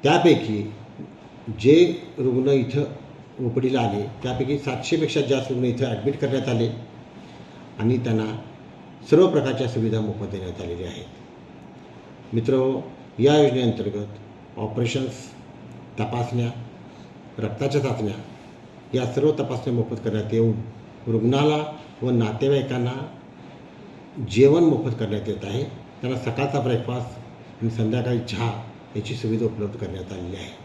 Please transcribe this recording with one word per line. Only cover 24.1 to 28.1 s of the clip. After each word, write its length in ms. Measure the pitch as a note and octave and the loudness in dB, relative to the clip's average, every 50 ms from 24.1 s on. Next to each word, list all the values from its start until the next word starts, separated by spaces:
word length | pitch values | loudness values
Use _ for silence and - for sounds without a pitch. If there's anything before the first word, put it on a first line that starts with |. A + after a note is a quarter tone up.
| - - A#2+ - | -10 -8 -8 -2
जेवण 340 | F2+ G#2+ C3 C#3 D3 E3+ E3+ | 6 8 8 8 8 8 6
मोफत 300 | D#3+ C#3 A2+ G#2+ A#2 A2+ - | 6 4 2 0 -2 -2 -2
करण्यात 280 | A#2 G2 G#2 G2+ F#2+ G#2+ | -2 -2 -2 -4 -2 -4
येत 160 | G2 F2 F#2+ | -6 -6 -6
आहे. 200 | F#2+ G2 B2 C#3+ | -6 -4 -4 -4
त्यांना 540 | C#3+ - - - - - - - B2+ C3 A#2+ | -6 -8 -14 -18 -18 -16 -8 -6 -4 -4 -4
सकाळचा 420 | - - A#2 - C#3 C#3+ - C#3+ | -4 -4 -2 -2 -2 0 0 0
ब्रेकफास्ट 500 | A#2+ B2 B2 A2 - - B2 B2 A#2 - - - - - - - - - - - A#2 | 0 2 0 0 0 -2 -4 -6 -6 -8 -10 -14 -16 -16 -16 -18 -18 -20 -10 -4 -4
आणि 80 | A2+ | -2
संध्याकाळी 480 | A2 A2 A2+ G#2+ A2+ B2 A2+ B2 | 0 0 0 2 2 0 0 0